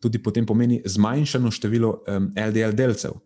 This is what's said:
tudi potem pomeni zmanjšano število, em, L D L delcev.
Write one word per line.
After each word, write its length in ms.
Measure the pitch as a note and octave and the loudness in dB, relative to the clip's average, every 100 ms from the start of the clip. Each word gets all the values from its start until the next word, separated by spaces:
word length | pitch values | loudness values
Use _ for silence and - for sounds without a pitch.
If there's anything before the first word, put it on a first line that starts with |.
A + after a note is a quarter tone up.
tudi 180 | A#2+ A2 | -4 -2
potem 240 | A2 A2 A2+ | -2 -2 0
pomeni 360 | A2 A#2+ A#2+ | 2 2 0
zmanjšano 680 | G2 G2 G#2+ C3+ D3 B2+ A#2+ | -2 0 0 2 0 0 0
število, 520 | - G#2+ A#2 A2+ - - | 0 0 2 2 0 -4
em, 220 | G2 G2 G2 | -2 -2 -2
L 160 | A2 | 0
D 140 | A2 A2 | 0 0
L 80 | G#2+ | 2
delcev. 380 | B2+ G#2 - - | 2 0 -4 -10